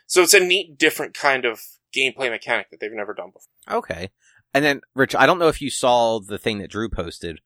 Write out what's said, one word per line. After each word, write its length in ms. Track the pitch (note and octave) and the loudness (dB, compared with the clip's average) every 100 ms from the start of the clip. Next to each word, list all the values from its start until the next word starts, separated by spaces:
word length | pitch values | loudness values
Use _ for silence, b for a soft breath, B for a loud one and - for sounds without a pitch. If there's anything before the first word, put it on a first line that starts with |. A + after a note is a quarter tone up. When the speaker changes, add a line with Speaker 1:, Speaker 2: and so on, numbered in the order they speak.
| B | B
Speaker 1:
So 160 | F3+ | 2
it's 100 | F3 | 6
a 80 | G3+ | 6
neat, 380 | F3+ F#3 E3+ C#3 | 4 0 -2 0
different 340 | D#3 - C3 | 0 0 -8
kind 320 | - D3 C3+ | -2 0 2
of 160 | B2 A2 - - _ | 0 -4 -12 -20 _
gameplay 360 | - C3+ A#2+ C3 | -2 -2 -2 -4
mechanic 400 | A2 - A#2 G2 | -4 -4 -4 -4
that 100 | E2+ | -10
they've 100 | G#2+ | -10
never 220 | A2 G2+ | -8 -10
done 200 | G2+ F2+ | -10 -12
before. 460 | _ _ _ - A3 | _ _ _ -8 -8
Speaker 2:
Okay. 320 | - E2 F#2 _ _ _ _ | -6 -10 -10 _ _ _ _
And 100 | C#3 | 0
then, 160 | D3 C#3 _ | 0 -2 _
Rich, 200 | B2+ C3 | -2 0
I 120 | - C3+ | 4 4
don't 120 | F3 | 4
know 100 | E3 | 2
if 120 | - | 0
you 80 | C#3 | -4
saw 500 | - C3 B2 A2+ A2+ | -2 2 4 2 0
the 200 | F#2+ G2 | -4 -6
thing 200 | - G#2 | -4 -4
that 120 | F2+ | -6
Drew 180 | G2+ A2 | -8 -6
posted. 520 | - E2+ - F2 D#2 | -6 -10 -8 -12 -12